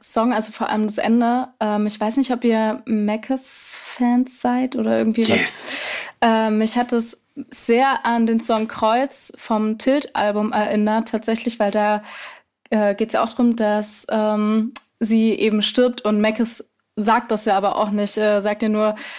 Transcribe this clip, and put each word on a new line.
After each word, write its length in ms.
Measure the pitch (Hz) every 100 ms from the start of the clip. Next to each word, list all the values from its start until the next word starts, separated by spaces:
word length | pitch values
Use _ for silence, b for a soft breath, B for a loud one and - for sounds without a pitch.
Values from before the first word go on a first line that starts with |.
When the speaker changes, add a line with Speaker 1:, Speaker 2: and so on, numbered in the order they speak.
Speaker 1:
Song, 320 | - 226 240
also 180 | 220 220
vor 180 | - -
allem 180 | 214 214
das 100 | 208
Ende, 500 | 214 233 233 247 254 -
ähm, 260 | 214 208 208
ich 120 | 214
weiß 180 | 220 254
nicht, 140 | 254
ob 120 | 240
ihr 380 | 233 220 220 - -
Mackes-Fans 1600 | 214 208 220 - 262 - - - - - - 240 247 254 -
seid 340 | 247 247 254 254
oder 220 | 220 226
irgendwie 240 | 220 220
Speaker 2:
Yes. 880 | 220 226 - - - - - - - -
Speaker 1:
was. 0 |
Äh, 280 | 233 220 220
mich 280 | 214 220 240
hat 160 | 240
es 300 | 233 233 - _ - -
sehr 540 | - - 233 269 262 233
an 220 | 233 226
den 120 | 226
Song 280 | 233 220 220
Kreuz 680 | - 220 240 277 - - -
vom 400 | - 220 214 220
Tilt-Album 760 | 262 285 - - 208 208 214
erinnert, 560 | 208 208 214 214 220 220
tatsächlich, 500 | 226 233 226 240 -
weil 120 | 202
da, 300 | 214 208 208 214 B B B _ _ -
äh, 260 | 220 208 202
geht's 180 | 220
ja 100 | 220
auch 60 | 226
drum, 220 | - 240 226
dass, 520 | 214 214 214 - -
ähm, 640 | 220 214 208 208 220 233 262 - -
sie 340 | 214 226 220
eben 280 | - 220 214
stirbt 400 | 208 - 247 247
und 200 | 214 214
Mackes 520 | 214 220 220 - - _ _ -
sagt 340 | 208 233 233
das 120 | 220
ja 140 | 220 196
aber 180 | 196 -
auch 140 | 208
nicht, 260 | 208 202 220
äh, 220 | 214 208
sagt 220 | 208 208
ja 80 | 220
nur, 260 | 214 214 214 B